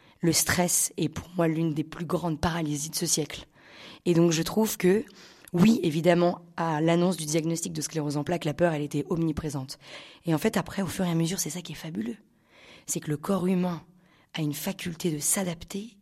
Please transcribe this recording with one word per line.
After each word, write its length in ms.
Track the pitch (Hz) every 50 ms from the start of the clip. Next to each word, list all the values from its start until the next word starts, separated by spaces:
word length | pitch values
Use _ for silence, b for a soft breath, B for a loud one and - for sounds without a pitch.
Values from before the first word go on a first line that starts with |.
| b b b b
Le 120 | - 170 156
stress 580 | - - - 175 180 180 175 - - - - - -
est 120 | 165 151
pour 200 | - - - 175 180 185
moi 100 | 170 160
l'une 280 | 160 160 165 165 147
des 80 | 151 151
plus 220 | 160 - 160 170
grandes 340 | 143 185 170 165 175 156 147
paralysies 500 | - 175 160 170 165 151 147 143 147 160
de 60 | 156
ce 100 | - 180
siècle. 400 | 160 - - 151 - - - - B B B B B B B B B B B B 180
Et 80 | 175
donc 160 | 160 170 175
je 100 | 160 156
trouve 360 | 165 - - 214 220 214 - -
que, 260 | - 180 185 220 - B B B B B B B B B -
oui, 260 | 170 180 220 226 - -
évidemment, 560 | 175 143 165 151 175 175 175 175 175 190 - - - - -
à 240 | 165 165 156 151
l'annonce 340 | 160 165 170 170 175 185 185
du 100 | 156 156
diagnostic 460 | 147 151 165 156 165 165 160 - 190
de 100 | 165 160
sclérose 360 | 147 - - 160 147 147 139 147
en 60 | 143
plaques, 180 | - 180 165 -
la 100 | 156 143
peur, 200 | 143 175 175 160
elle 80 | 147
était 240 | 147 143 - 147 143 -
omniprésente. 720 | 185 165 165 160 151 151 - 156 147 143 131 131 - B B B B B B B B B B
Et 80 | 165 160
en 40 | 147
fait, 200 | - 226 220 202
après, 240 | 160 - - -
au 60 | 196 165
fur 180 | - - 190
et 40 | 175
à 60 | 170
mesure, 240 | 165 165 165 190 185
c'est 100 | - 156
ça 120 | 147 180
qui 100 | 165 170
est 40 | 151
fabuleux. 420 | - - 160 160 196 214 240 226 - - _ b b b b b b b b b b b
C'est 140 | - - 170
que 100 | - 160
le 60 | 147
corps 320 | 147 151 - 196 190 175 185
humain 340 | 190 180 180 180 175 156 - - _ b b b b b b b b
a 80 | -
une 120 | 156 147 147
faculté 560 | - - 202 190 - - 175 165 - - 180
de 100 | 156 147
s'adapter 760 | 147 - - 202 190 180 165 170 - - - 196 208 240 - _